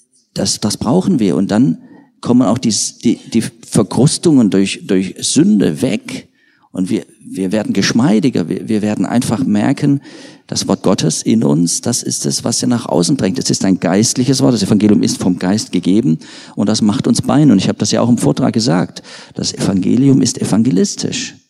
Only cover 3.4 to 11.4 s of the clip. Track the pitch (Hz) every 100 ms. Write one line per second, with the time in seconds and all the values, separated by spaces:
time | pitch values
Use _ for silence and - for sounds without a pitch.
3.4 | - - - - - - 156 - 175 139
4.4 | 104 95 95 - - 95 95 - - 131
5.4 | 196 208 - 76 - 107 - - - _
6.4 | _ _ _ 92 92 107 - _ - 92
7.4 | 92 110 - 98 - 226 233 220 143 101
8.4 | 80 95 - 110 104 107 - 120 131 110
9.4 | - 104 117 139 143 139 - - - -
10.4 | - - - 98 - 101 143 - - 113